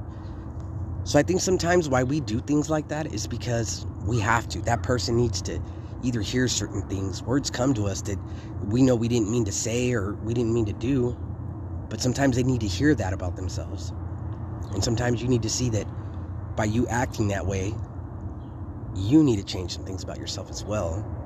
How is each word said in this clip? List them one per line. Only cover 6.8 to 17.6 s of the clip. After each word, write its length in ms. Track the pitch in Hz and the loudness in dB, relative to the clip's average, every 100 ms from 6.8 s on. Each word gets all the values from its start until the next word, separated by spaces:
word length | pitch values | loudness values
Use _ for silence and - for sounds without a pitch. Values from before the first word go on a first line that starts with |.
| - | -2
things. 340 | 98 95 92 | -2 -2 -4
Words 280 | - 139 - | 0 0 0
come 240 | - 131 | 2 2
to 120 | 117 101 | 2 0
us 140 | 92 | -2
that 160 | - 95 - - - - | -4 -4 -6 -8 -8 -6
we 160 | 101 117 | 0 4
know 160 | 131 120 | 6 6
we 100 | 113 | 4
didn't 240 | 120 104 | 2 2
mean 140 | 120 | 2
to 80 | 101 | 0
say 400 | - - 120 123 | 0 -2 0 2
or 220 | 120 98 | 0 0
we 180 | 101 107 | -4 -2
didn't 220 | 120 113 | 0 2
mean 100 | 117 | 2
to 80 | 110 | 0
do. 420 | - 120 135 120 117 - - - - - - - | 0 0 2 2 -2 -6 -8 -8 -8 -8 -8 -6
But 100 | 107 | -2
sometimes 360 | 127 120 139 120 | 0 2 2 4
they 60 | |
need 200 | 127 123 | 2 2
to 40 | 104 | 0
hear 280 | - 147 | 2 4
that 180 | 120 95 | 4 2
about 240 | 92 90 - | -2 -2 -4
themselves. 560 | 90 - 85 90 - - - - - - - - - | -4 -4 -6 -6 -8 -8 -8 -6 -6 -6 -6 -6 -4
And 100 | - | -2
sometimes 380 | 120 110 120 117 | 0 2 2 2
you 80 | 120 | 2
need 140 | 123 | 2
to 80 | 110 | 2
see 180 | - 127 | 0 0
that 160 | 107 95 - - - - - - - | 0 -2 -6 -8 -8 -6 -6 -4 0
by 80 | |
you 220 | 110 113 123 | 2 2 2
acting 400 | 117 127 - 104 | 2 0 0 0
that 160 | 98 | 0
way, 300 | 92 98 | 0 0